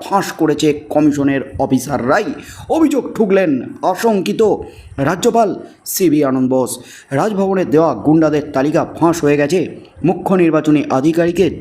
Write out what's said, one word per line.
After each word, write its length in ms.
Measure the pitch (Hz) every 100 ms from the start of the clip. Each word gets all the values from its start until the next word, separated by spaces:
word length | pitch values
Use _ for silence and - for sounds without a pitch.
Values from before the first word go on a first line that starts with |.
ফাঁস 240 | - 196 - -
করেছে 280 | 156 147 151 147 -
কমিশনের 480 | 151 151 143 139 139 120 - 131
অফিসাররাই। 600 | 127 151 127 117 175 180 - - - - 302
অভিযোগ 280 | 311 277 - -
ঠুকলেন 360 | 214 190 180 131 - - 165
আশঙ্কিত 500 | 185 233 202 156 147 - 113 - - - - 139
রাজ্যপাল 400 | 180 240 226 208 - - - -
সিবি 260 | - 180 147 139
আনন্দ 200 | 131 127
বোস। 180 | 131 120 - - - - 139
রাজভবনে 440 | 202 190 196 190 170
দেওয়া 180 | 143 165 113 135
গুন্ডাদের 380 | 160 156 147 147 135
তালিকা 260 | 143 156 127 -
ফাঁস 200 | 165 165
হয়ে 160 | 147 143
গেছে 180 | 143 180 120 - - - 156
মুখ্য 220 | 180 - 190
নির্বাচনী 380 | 170 156 151 151 - 131
আধিকারিকের 540 | 147 165 170 170 170 -